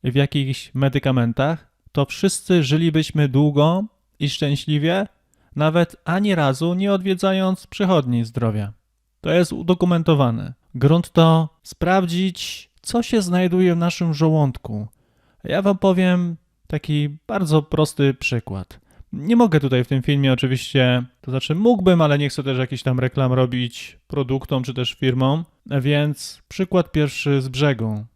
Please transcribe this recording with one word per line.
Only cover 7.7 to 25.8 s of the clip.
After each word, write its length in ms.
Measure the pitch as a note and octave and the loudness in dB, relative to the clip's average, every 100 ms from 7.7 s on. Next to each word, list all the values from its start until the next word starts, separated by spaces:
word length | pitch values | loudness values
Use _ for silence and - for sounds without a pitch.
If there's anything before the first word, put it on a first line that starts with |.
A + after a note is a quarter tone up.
| - G3 F3+ C3 A#2+ A#2 | -4 2 2 2 -2 -2
zdrowia. 480 | A2+ A#2 G#2+ G2+ - _ _ _ _ | -2 -2 -2 -6 -10 _ _ _ _
To 100 | - | 0
jest 220 | E3 F3 | 0 0
udokumentowane. 1000 | - E3+ F3+ F3+ F3 E3 D3+ C3 A2+ G2 - _ C3 | -2 -2 0 2 2 2 2 2 0 -8 -14 _ 0
Grunt 360 | C3+ E3 E3+ | 2 2 2
to 380 | - E3 D#3+ D#3+ _ | 4 6 4 0 _
sprawdzić, 1040 | - - E3+ F#3+ F3+ E3+ F#3+ F3 - - - _ | -20 -4 0 2 2 -2 -2 -4 -12 -14 -18 _
co 220 | - A#3+ | -6 -4
się 180 | A#3 A3+ | 0 -2
znajduje 540 | F3+ F3+ F3+ F3+ F#3 E3+ | 0 0 2 2 2 2
w 20 | |
naszym 360 | E3+ - E3+ | 0 -2 -4
żołądku. 760 | D3 D#3+ D#3+ C#3+ - - G#2+ G#2+ _ _ _ _ _ | 2 2 2 0 -2 -10 -10 -10 _ _ _ _ _
Ja 180 | - F3 | -4 0
wam 160 | G3 F#3+ | 2 2
powiem 600 | G3 F#3 F#3 F3+ F3 E3 _ _ _ | 2 2 2 2 0 -6 _ _ _
taki 500 | D#3 - D3+ D3 D3 - | -8 -2 -2 -2 -6 -6
bardzo 340 | G3 E3+ D#3 | -4 2 2
prosty 520 | C#3+ - D#3 - C#3 | 2 -2 -2 2 0
przykład. 680 | C3 - A#2+ - F#2+ F#2 - _ _ - | 0 -4 -6 -6 -12 -12 -18 _ _ -14
Nie 220 | - D3+ A#3 | -10 0 2
mogę 240 | A#3 D#3 | 4 2
tutaj 240 | C#3 B2+ | 2 0
w 40 | B2 | 0
tym 140 | C3+ | -2
filmie 320 | B2+ C#3+ C#3 | 0 0 2
oczywiście, 680 | B2+ C3 B2+ - C#3 B2+ B2 B2 _ | 2 0 -2 0 2 2 2 -2 _
to 100 | - | -8
znaczy 240 | C3 - D#3 | -8 -4 0
mógłbym, 460 | A3+ A#3 F#3 F3 | 2 4 4 4
ale 160 | D3+ C#3+ | 4 2
nie 120 | C#3+ | 0
chcę 140 | - | -4
też 140 | C3+ B2+ | -4 -2
jakichś 260 | B2+ C3 | -2 -4
tam 160 | - B2+ | -2 0
reklam 340 | B2+ - C3 | -2 0 0
robić 680 | B2+ B2+ B2 B2 - - - _ | 2 0 0 -6 -8 -18 -20 _
produktom 560 | C#3 B2+ C3+ - C3+ | -6 -4 -4 -4 -6
czy 100 | B2+ | -4
też 200 | B2+ B2 | -6 -6
firmom, 520 | - C3 B2 C3 D3+ E3 _ - | -2 -2 2 0 0 -6 _ -6
więc 760 | C#3 | -2